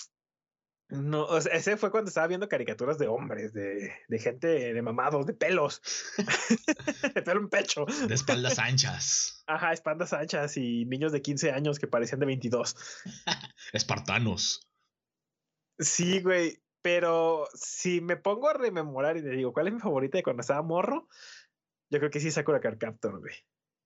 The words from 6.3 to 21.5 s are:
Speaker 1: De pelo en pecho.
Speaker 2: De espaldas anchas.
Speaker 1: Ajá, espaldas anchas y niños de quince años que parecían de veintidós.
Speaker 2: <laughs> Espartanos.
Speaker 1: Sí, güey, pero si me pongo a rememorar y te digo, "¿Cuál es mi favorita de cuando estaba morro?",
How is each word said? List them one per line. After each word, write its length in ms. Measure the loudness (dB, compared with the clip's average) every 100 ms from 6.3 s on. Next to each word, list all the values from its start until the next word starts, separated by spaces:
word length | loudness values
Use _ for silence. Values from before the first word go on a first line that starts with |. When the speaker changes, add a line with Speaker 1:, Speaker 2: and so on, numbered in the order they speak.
| -2 2 2 2 -2 -2 -4 -2 -2
Speaker 1:
De 60 |
pelo 160 | 0 0
en 100 | 2
pecho. 360 | 0 0 0 -2 0 0
Speaker 2:
De 60 |
espaldas 460 | 2 2 2 2 2
anchas. 840 | 2 2 2 -2 0 0 -2 -6 -4
Speaker 1:
Ajá, 260 | 0 2
espaldas 400 | 0 0 -2 0
anchas 420 | -2 0 -2 -2 -2
y 280 | -2 0 -2
niños 260 | 0 0
de 100 | 0
quince 300 | -2 0 0
años 280 | 0 0 -2
que 80 | 0
parecían 320 | 0 0 0
de 60 | 0
veintidós. 500 | 0 0 0 0 -6 -12 -14 -14
Speaker 2:
<laughs> 680 | -8 -4 -4 -6 -18 -6
Espartanos. 960 | -4 -2 -4 0 0 0 0 -2 -4 -10 _ _ _ _ _ _ _ _ _ _ -4
Speaker 1:
Sí, 420 | -2 2 2 2
güey, 400 | 4 4 2 -2 _ _
pero 680 | 2 4 6 6 4 2 0
si 480 | -6 -10 -4 0 2
me 160 | 2 0
pongo 320 | 0 2 2
a 40 |
rememorar 640 | 4 2 0 -2 0 0 0
y 40 |
te 60 | -2
digo, 200 | -2 0
"¿Cuál 140 | 2 0
es 60 |
mi 60 | 0
favorita 380 | 0 0 2 0
de 60 |
cuando 180 | 0 0
estaba 200 | 0 0
morro?", 460 | 0 0 2 -2 -6 -16 -20 -20 -20